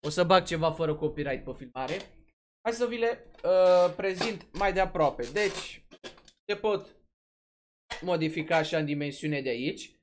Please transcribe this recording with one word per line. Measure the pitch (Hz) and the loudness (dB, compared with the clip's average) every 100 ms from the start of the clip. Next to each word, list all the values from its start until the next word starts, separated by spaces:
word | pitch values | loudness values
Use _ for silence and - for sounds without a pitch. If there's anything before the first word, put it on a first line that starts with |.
| 151 | -6
O | |
să | 156 | 0
bag | 170 185 | 4 4
ceva | 180 165 160 | 4 -2 -2
fără | 156 165 | 0 -2
copyright | 151 151 151 143 131 | -2 -4 -4 -6 -6
pe | - | -8
filmare. | 127 127 127 131 175 - - _ _ _ _ 220 | -12 -12 -8 -6 -6 -8 -20 _ _ _ _ -6
Hai | |
să | 226 240 | -2 -2
vi | 233 | 0
le, | 226 240 - - | -2 -2 -10 -6
uh, | - 185 185 180 180 180 | 2 6 8 8 6 2
prezint | 190 180 214 196 - - | -4 -2 -4 -4 -10 -2
mai | 196 | 0
de | 185 | 2
aproape. | 185 180 147 - 120 | 0 2 0 0 -6
Deci, | 196 208 - - - - - - - - _ - | 0 0 -2 -10 -14 -20 -20 -20 -20 -20 _ -8
se | 202 | -4
pot | 220 202 - _ _ _ _ _ _ _ _ _ _ - | 0 -2 -4 _ _ _ _ _ _ _ _ _ _ -10
modifica | 175 170 156 160 156 165 | -2 0 0 -4 0 0
așa | 156 165 | 2 -2
în | |
dimensiune | 151 143 147 143 151 147 | -2 -2 -4 -6 -4 -4
de | 131 | -2
aici. | 120 135 - - _ | -4 -4 -6 -12 _